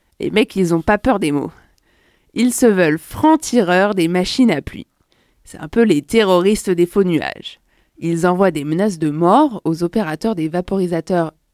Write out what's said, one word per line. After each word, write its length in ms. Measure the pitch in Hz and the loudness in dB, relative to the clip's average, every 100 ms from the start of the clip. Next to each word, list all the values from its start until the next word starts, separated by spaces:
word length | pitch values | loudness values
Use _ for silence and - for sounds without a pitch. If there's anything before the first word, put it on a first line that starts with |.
| _ - | _ -10
Les 100 | 175 | -2
mecs, 260 | 202 - 190 | 0 0 0
ils 200 | 175 165 | 0 0
ont 60 | |
pas 180 | 160 208 | 0 0
peur 200 | 262 202 | 0 0
des 120 | 156 | -2
mots. 200 | 143 160 - _ _ _ _ _ _ _ - | -4 -6 -12 _ _ _ _ _ _ _ -2
Ils 180 | 247 | -2
se 120 | - 240 | 2 4
veulent 320 | 190 165 160 | 4 2 0
francs-tireurs 960 | - - 311 311 - 240 175 180 202 | -6 0 2 2 2 0 2 2 2
des 140 | 196 165 | 0 0
machines 420 | 180 185 - 240 | 0 -2 2 2
à 140 | 147 | 0
pluie. 240 | - 90 - _ _ _ _ _ | -6 -14 -18 _ _ _ _ _
C'est 160 | _ - | _ -18
un 80 | 151 | -6
peu 160 | 233 | 0
les 180 | 220 285 | 2 2
terroristes 680 | - 226 202 180 190 214 - | 0 0 4 2 2 0 0
des 160 | 175 175 | 0 0
faux 160 | 202 | 0
nuages. 560 | 185 156 69 - - - _ _ _ _ | 0 0 -4 -10 -18 -20 _ _ _ _
Ils 260 | 170 170 180 | -6 0 0
envoient 240 | 180 196 | 2 0
des 140 | 156 | 0
menaces 340 | 143 160 214 165 | -4 -2 -2 -2
de 140 | 156 | -4
mort 500 | 151 175 226 302 202 160 | 0 2 4 2 -2 -4
aux 180 | 165 | -4
opérateurs 500 | 175 226 165 156 226 | -4 -4 -4 -4 -4
des 160 | 185 156 | -4 -4
vaporisateurs 840 | 175 180 196 180 170 - 180 160 - _ | -4 -4 -4 -2 -4 -2 -2 -2 -8 _